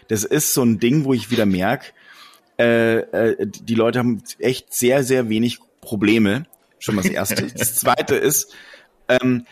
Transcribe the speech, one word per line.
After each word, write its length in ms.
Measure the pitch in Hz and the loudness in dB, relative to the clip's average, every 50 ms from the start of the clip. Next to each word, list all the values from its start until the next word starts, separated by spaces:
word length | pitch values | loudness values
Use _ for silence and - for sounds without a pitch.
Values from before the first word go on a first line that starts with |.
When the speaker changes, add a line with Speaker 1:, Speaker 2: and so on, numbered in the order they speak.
| _ _ | _ _
Speaker 1:
das 140 | 110 107 107 | -4 -4 -2
ist 300 | - - 151 147 - - | -2 -2 -2 0 0 -2
so 80 | 143 127 | 0 2
ein 160 | 117 113 95 | 2 2 2
Ding, 260 | 117 117 131 160 147 | 0 0 2 0 0
wo 80 | 135 135 | 0 -2
ich 180 | 120 104 107 120 | -2 -2 -2 -2
wieder 120 | 110 110 | 0 0
merk, 480 | 104 95 90 92 101 123 131 - - - _ _ - - - - - - _ _ _ _ _ | 0 0 0 0 -2 -2 -4 -6 -14 -20 _ _ -20 -20 -20 -20 -20 -20 _ _ _ _ _
äh, 400 | 120 117 117 117 113 113 113 113 | 2 4 4 4 4 2 2 0
äh, 380 | - - - 90 113 113 101 - 101 | -2 -2 -2 0 0 0 0 0 -4
die 280 | 104 98 - - - 113 | -6 -6 -12 -6 -4 0
Leute 240 | 110 110 117 117 123 | 2 2 2 2 0
haben 240 | 120 123 120 101 - - - - | 0 0 -2 -2 -6 -14 -14 -4
echt 340 | - 117 131 - - _ - | -2 -2 -2 -2 -8 _ -8
sehr, 300 | - 120 120 127 143 135 | -2 0 2 2 2 2
sehr 260 | 120 135 131 123 110 | 2 0 0 0 0
wenig 300 | 107 110 117 123 120 - _ _ _ _ | 0 0 0 0 -2 -6 _ _ _ _
Probleme. 680 | - - 113 104 104 104 110 113 110 98 101 131 160 - - _ _ _ _ _ | -12 -8 -4 0 2 4 4 4 4 2 2 -2 -4 -10 -18 _ _ _ _ _
Schon 160 | - - 104 | -6 -4 -4
mal 80 | 101 90 | -2 -2
das 80 | - | -2
Erste. 360 | - - 98 104 - - - | -4 -4 -4 -4 -4 -4 -4
Speaker 2:
<laughs> 100 | - - | -6 -6
Speaker 1:
Das 180 | - 120 117 - | -6 -6 -4 -4
Zweite 400 | - - 131 123 - 156 - 143 | -2 0 0 0 0 0 0 0
ist, 400 | 117 - 135 143 - - - - - - - - - - _ _ _ _ _ | 0 2 0 0 0 -4 -6 -12 -20 -20 -20 -20 -20 -20 _ _ _ _ _
ähm, 360 | 123 127 123 127 127 120 120 - | 0 2 2 0 0 -2 -4 -8